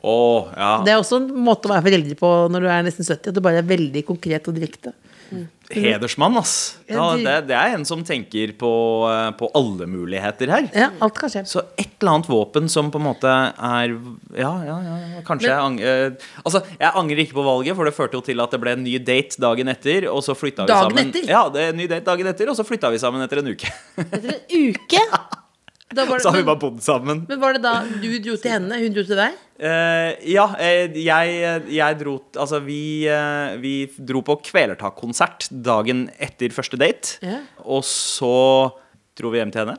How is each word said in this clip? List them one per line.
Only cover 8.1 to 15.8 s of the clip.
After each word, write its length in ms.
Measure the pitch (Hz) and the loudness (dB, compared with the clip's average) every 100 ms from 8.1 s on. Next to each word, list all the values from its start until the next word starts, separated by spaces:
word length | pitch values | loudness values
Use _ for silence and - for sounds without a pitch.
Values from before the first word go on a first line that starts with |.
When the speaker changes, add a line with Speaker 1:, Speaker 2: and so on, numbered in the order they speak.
| 135 98 107 107 | -6 -4 -4 -4
Speaker 1:
på, 160 | 107 120 117 117 113 113 | -2 0 2 2 2 2
eh, 220 | 113 113 | 2 -2
på 160 | 107 117 | -4 0
alle 320 | 151 123 95 87 | 2 2 -2 -6
muligheter 580 | 92 87 95 101 - 127 | -6 -4 -4 -4 -4 0
her. 160 | 220 254 208 | 0 0 0
Speaker 2:
Ja, 140 | 247 185 | 0 2
alt 160 | 220 - | -2 -2
kan 120 | 294 | -6
skje. 100 | 202 190 | -6 -4
Speaker 1:
Så 140 | - - - | -6 -6 -10
et 100 | 202 _ | -10 _
eller 100 | 196 156 | 2 2
annet 100 | 160 | 2
våpen 400 | 117 104 151 156 | 0 2 -2 0
som 220 | 160 147 | 0 0
på 80 | 151 | -2
en 60 | 147 | -4
måte 180 | 120 | 0
er, 720 | 131 131 131 - 123 120 120 117 123 117 - 50 | 2 2 0 -2 -2 -2 -2 -4 -12 -18 -14 -6
ja, 160 | 131 180 | -4 -4
ja, 140 | 160 165 | -6 -8
ja, 380 | 180 170 170 170 | -8 -8 -10 -14
kanskje 240 | 165 147 123 | -6 -2 2
Speaker 2:
Men 60 | |
Speaker 1:
jeg 100 | 139 | 2
ang-, 160 | 139 123 | 0 -2